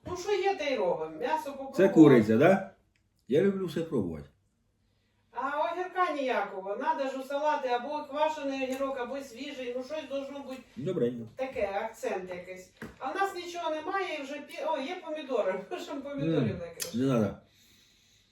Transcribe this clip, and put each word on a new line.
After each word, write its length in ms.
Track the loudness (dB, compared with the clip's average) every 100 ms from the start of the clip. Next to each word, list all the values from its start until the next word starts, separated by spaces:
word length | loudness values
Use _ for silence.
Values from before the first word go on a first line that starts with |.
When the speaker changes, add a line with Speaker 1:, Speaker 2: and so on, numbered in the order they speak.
| -10
Speaker 1:
ну, 100 | -6
що 160 | 0
є, 220 | 2 2 2
те 180 | 0
й 20 | 2
робимо. 400 | 2 0 -4 -4
М'ясо 260 | 0 0
попробували. 320 | -2 -8 -4 4
Speaker 2:
Це 120 | 6
куриця, 480 | 12 12 10 8 6
да? 340 | 8 6 2 -14 _ _ _ _ 0
Я 140 | 4
люблю 240 | 4 2 -4
все 140 | -4
пробувати. 460 | -2 -2 -4 -8 -14 _ _ _ _ _ _ _ _ _ _
Speaker 1:
А 400 | -6 -2 0 0
огірка 400 | -2 -2 0 0
ніякого. 640 | 2 0 0 -2 -6 -6 -2
Надо 340 | -2 0 -2
ж 80 | -4
у 40 |
салати 460 | -4 0 0 0 0
або 360 | -2 -2 -6
квашений 580 | -4 0 0 0 -4 -4 -4
огірок, 280 | -2 -4 -4
або 200 | -6 -8
свіжий. 540 | -10 -12 -12 -8 -6 -6
Ну, 80 |
щось 240 | -6 -8 -6
должно 280 | -6 -6 -10
бути 200 | -10 -12 -14 -8
Speaker 2:
Добренько. 520 | -4 0 0 -2 -10 -8
Speaker 1:
таке, 340 | -6 -4 -2 -2
акцент 460 | -6 -6 -6 -4 -6
якийсь. 400 | -12 -12 -16 -16 -16 -16 -10
А 140 | -6
в 20 |
нас 200 | -2 -2
нічого 360 | -2 -8 -6 -4
немає 480 | -4 -4 -2 -2 -6
і 40 |
вже 120 | -8
пі-, 300 | -10 -10 -6 -2
о, 100 | -2
є 180 | -4 -6 -8
помідори. 580 | -8 -2 0 0 -2 -6
<laughs> 40 |
Можемо 300 | -10 -8 -8
помідорів 360 | -6 -4 0 2 2
Speaker 2:
М, 40 | -2
Speaker 1:
накрити. 400 | -8 -8 -6 0
Speaker 2:
не 60 | 2
надо. 300 | 2 2 -2 _ _ _ _ _ _ _ _ _